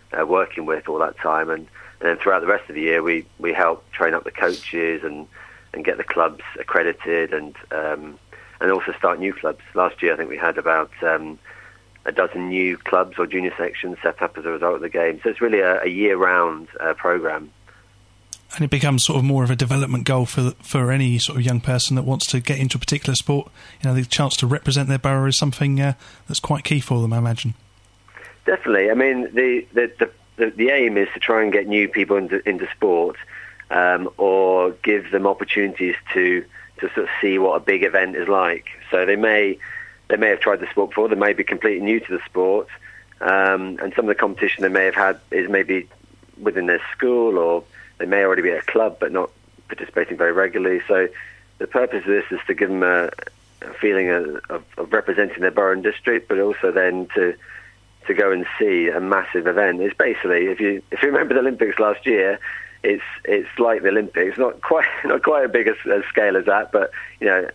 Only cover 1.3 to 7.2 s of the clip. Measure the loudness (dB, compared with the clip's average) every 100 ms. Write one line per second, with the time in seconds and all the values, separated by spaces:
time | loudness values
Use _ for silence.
1.3 | -2 -2 -6 -10 -20 -20 -6 -2 0 0
2.3 | 0 2 -2 -4 -6 0 0 0 -2 -6
3.3 | -8 -4 0 0 0 -8 -2 0 0 -4
4.3 | -2 -2 -2 -6 -4 -2 -2 -6 -10 -14
5.3 | -20 -20 -20 -16 -6 -4 -4 -2 0 0
6.3 | -2 -14 -12 -2 0 0 -2 -2 -2